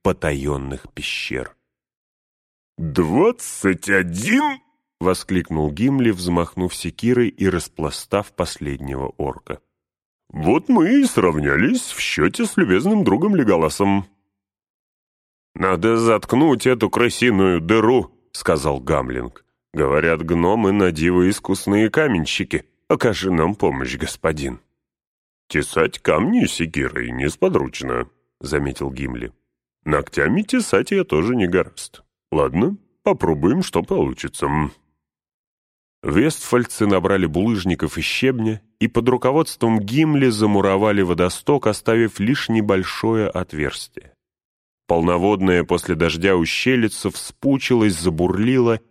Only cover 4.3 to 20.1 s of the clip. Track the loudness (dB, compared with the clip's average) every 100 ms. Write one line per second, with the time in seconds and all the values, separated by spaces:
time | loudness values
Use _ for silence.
4.3 | 0 0 -4 _ _ _ -4 -2 -2 -2
5.3 | -4 -2 -2 -2 0 0 2 0 0 -2
6.3 | -2 -2 -4 -6 -6 -10 -4 0 0 0
7.3 | 0 -2 -2 -4 -8 -8 -8 -4 -4 -4
8.3 | -6 -6 -6 -8 -8 -8 -8 -8 -6 -8
9.3 | -8 -12 -14 _ _ _ _ _ _ _
10.3 | -4 2 2 4 2 4 4 2 2 2
11.3 | 2 0 2 2 0 -4 -8 -6 0 0
12.3 | 0 -2 0 2 2 2 2 2 2 2
13.3 | 2 4 2 2 0 0 0 -2 _ _
14.3 | _ _ _ _ _ _ _ _ _ _
15.3 | _ _ -4 0 2 2 2 2 2 2
16.3 | 2 4 4 2 2 0 2 0 2 2
17.3 | 4 4 4 2 4 4 4 0 _ _
18.3 | -6 -2 0 0 -2 0 -2 -2 -6 -10
19.3 | -14 _ _ _ -2 0 2 2